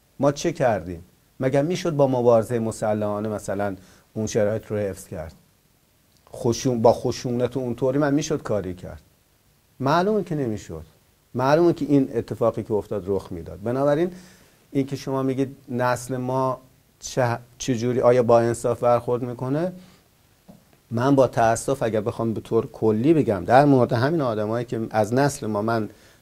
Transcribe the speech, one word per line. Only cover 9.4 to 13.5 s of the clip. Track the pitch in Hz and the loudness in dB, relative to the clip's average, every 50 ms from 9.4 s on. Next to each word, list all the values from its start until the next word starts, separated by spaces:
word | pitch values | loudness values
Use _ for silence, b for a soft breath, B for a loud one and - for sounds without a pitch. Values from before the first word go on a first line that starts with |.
| _ _ _ _ _ _ _ - | _ _ _ _ _ _ _ -6
معلومه | 127 135 151 170 180 202 220 208 185 | -2 0 2 2 2 0 0 -2 -2
که | 185 165 | -4 -4
نمی‌شد. | 151 135 120 107 101 - - 85 80 78 - _ _ _ _ _ _ _ _ - | -4 -4 -4 -4 -6 -8 -12 -14 -14 -14 -16 _ _ _ _ _ _ _ _ -6
معلومه | 120 127 135 147 165 175 170 160 | -2 2 2 4 4 4 4 2
که | - 143 | 2 0
این | 135 147 143 131 - - | 2 4 4 4 2 0
اتفاقی | 117 110 - 113 101 120 113 110 - 107 | -4 -4 -4 -4 0 0 0 0 0 -4
که | - 113 | -2 -2
افتاد | 101 98 - 113 104 90 92 | -4 -2 -4 -6 -6 -2 -2
رخ | 98 92 - - | -2 -2 -2 -6
می‌داد. | - 85 80 80 | -10 -12 -12 -12